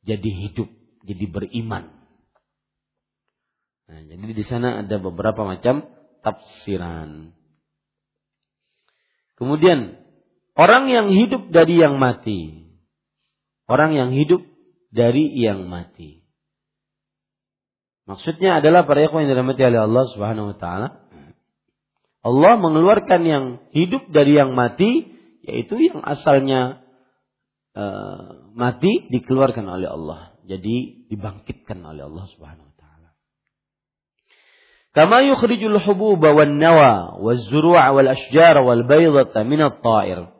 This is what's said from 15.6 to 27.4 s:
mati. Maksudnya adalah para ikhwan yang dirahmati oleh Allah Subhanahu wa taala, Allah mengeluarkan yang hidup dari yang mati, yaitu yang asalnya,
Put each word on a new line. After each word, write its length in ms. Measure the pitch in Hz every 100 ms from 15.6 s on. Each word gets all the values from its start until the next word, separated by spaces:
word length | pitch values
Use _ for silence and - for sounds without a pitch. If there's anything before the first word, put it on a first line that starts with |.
| 90
mati. 560 | 87 85 _ 78 78 _ _ _ _ _ _ _ _ _ _ _ _ _ _ _ _ _ _ -
Maksudnya 480 | 98 - 160 190 160
adalah 320 | 147 175 147
para 160 | 143 151
ikhwan 240 | 156 147
yang 80 | 127
dirahmati 240 | 127 131
oleh 200 | 127 117 107
Allah 200 | 120 131
Subhanahu 380 | 104 104 107 104
wa 40 | 98
taala, 300 | 87 90 117 - _ 76 69 _ _ _ _ _ _ _ _ _ 117
Allah 280 | 131 175 233
mengeluarkan 640 | 170 156 175 202 196 180
yang 200 | 165 147 131 123 _
hidup 380 | 147 175 262 -
dari 260 | 151 143 147
yang 220 | 135 127
mati, 560 | 120 - 202 277 - - _ _ -
yaitu 320 | 120 - 226
yang 240 | 339 -
asalnya, 800 | - 143 - 139 135 131 127 139 _ _ _ _ _ _